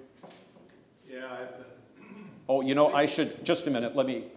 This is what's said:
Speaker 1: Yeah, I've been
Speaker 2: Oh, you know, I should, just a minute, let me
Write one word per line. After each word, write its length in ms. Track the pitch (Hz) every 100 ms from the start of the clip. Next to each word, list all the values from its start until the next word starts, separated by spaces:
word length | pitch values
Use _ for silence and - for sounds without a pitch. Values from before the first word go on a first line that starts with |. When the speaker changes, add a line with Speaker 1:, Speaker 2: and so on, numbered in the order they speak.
| - _ - - - - - - _ _ -
Speaker 1:
Yeah, 220 | 127 131
I've 260 | 127 127 123
been 80 | 127 - - - - - - - -
Speaker 2:
Oh, 120 | 135
you 160 | 135 139
know, 180 | 147
I 120 | 143 147
should, 400 | - 143 - -
just 220 | 165 151
a 40 |
minute, 240 | 127 117 139
let 100 | 131
me 200 | 120 107